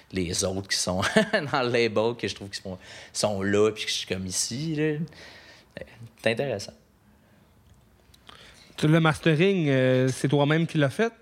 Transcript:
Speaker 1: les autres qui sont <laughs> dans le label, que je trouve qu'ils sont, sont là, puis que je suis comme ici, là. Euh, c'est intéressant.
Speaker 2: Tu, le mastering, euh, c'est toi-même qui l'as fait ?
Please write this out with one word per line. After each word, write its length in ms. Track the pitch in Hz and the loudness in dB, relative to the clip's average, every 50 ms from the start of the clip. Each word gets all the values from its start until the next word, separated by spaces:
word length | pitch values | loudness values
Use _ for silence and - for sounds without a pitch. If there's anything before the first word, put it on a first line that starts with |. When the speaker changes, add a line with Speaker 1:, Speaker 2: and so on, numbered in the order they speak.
| - - | -16 -8
Speaker 1:
les 320 | - 92 90 82 92 - - | -4 -4 -4 -2 -2 -2 -2
autres 240 | 92 95 98 98 | -2 -2 -4 -6
qui 120 | - - - | -4 -4 -2
sont 220 | - - 90 92 101 - - 214 214 | -2 -2 -2 0 0 0 0 0 0
<laughs> 260 | 214 - 208 160 131 - | 0 -2 -4 -2 -2 -2
dans 100 | 143 127 | -2 -2
le 80 | 120 | 0
label, 460 | 120 120 117 113 104 107 107 117 120 120 | 0 0 0 0 0 0 0 0 -2 -4
que 80 | - | -6
je 80 | 101 - | -8 -6
trouve 140 | - 104 98 | -8 -12 -14
qu'ils 160 | - - - | -14 -12 -12
sont, 140 | 98 92 90 - - - - - - - | -12 -12 -12 -14 -18 -20 -20 -18 -12 -6
sont 300 | - - 107 107 98 95 | -2 -2 0 0 0 0
là, 280 | 98 101 104 104 110 | 2 4 4 4 4
puis 140 | 107 - - | 2 0 -4
que 60 | - | -6
je 40 | - | -4
suis 140 | - - - | -4 -4 -6
comme 180 | - 92 95 | -6 -6 -6
ici, 480 | 92 92 - - - 113 127 151 165 156 | -6 -4 -4 -4 -4 -4 -6 -4 -4 -2
là. 80 | 147 151 | 0 0
Euh, 160 | 156 151 147 170 - - - - - - - - - - - - _ - - - - - - 117 113 - - | 0 0 -2 -4 -6 -10 -14 -20 -20 -20 -20 -20 -20 -20 -20 -20 _ -16 -16 -16 -16 -18 -20 -20 -20 -10 -4
c'est 120 | - 110 117 | -2 -2 0
intéressant. 400 | 117 131 135 117 101 - - - - _ _ _ _ _ _ - _ _ _ _ _ _ _ _ _ _ _ - _ _ _ _ _ _ _ - - _ - - - - - - - - - - | -2 -2 -4 -4 -6 -8 -10 -16 -20 _ _ _ _ _ _ -20 _ _ _ _ _ _ _ _ _ _ _ -20 _ _ _ _ _ _ _ -20 -20 _ -20 -20 -20 -20 -20 -20 -20 -20 -20 -6
Speaker 2:
Tu, 120 | - - 151 | 0 2 4
le 100 | 156 170 | 6 6
mastering, 680 | 160 160 147 - - 170 156 143 175 196 202 185 160 143 | 6 4 2 2 2 2 4 4 4 4 2 2 2 2
euh, 400 | 135 131 131 127 127 127 131 131 | 2 4 4 4 4 4 2 2
c'est 180 | 127 - - | 0 0 0
toi-même 400 | 135 147 143 143 143 151 160 170 | 0 2 2 4 4 2 2 0
qui 120 | - - 160 | 0 0 2
l'as 120 | 147 135 | 0 2
fait ? 220 | - - 220 233 233 - | 2 0 -2 -2 -4 -8